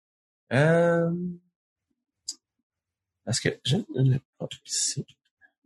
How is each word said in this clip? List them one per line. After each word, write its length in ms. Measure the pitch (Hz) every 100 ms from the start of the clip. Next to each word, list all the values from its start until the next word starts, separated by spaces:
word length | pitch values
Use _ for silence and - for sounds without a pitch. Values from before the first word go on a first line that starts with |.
| _ _ _ _ -
Euh, 560 | 127 156 170 170 170 170 175 180 175 _ _ _ _ _ _ _ _ - - _ _ _ _ _ _ _ _
parce 140 | - 120
que 120 | - -
je 120 | - 180
ne 340 | - 131 131
l'ai 100 | 131 _ -
pas 60 | 165 - -
ici. 400 | - - - - _ _ _ _ _